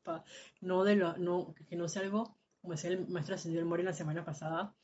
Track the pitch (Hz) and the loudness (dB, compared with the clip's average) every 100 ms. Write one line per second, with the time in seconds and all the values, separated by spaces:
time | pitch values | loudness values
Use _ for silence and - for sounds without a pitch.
0 | - 160 - - - _ 180 185 196 208 | -6 -6 -8 -18 -20 _ 0 4 6 6
1 | 170 175 175 180 - - - 170 170 196 | 4 2 2 0 -2 -8 -8 -4 -2 -2
2 | 196 208 233 - _ _ 175 156 175 185 | 0 0 -2 -8 _ _ -8 -4 -2 -2
3 | - 175 151 185 165 165 170 170 185 160 | -2 -4 -2 -4 -2 0 2 0 0 -2
4 | 156 160 165 147 156 165 202 - | -2 -4 -4 -6 -4 -2 -4 -8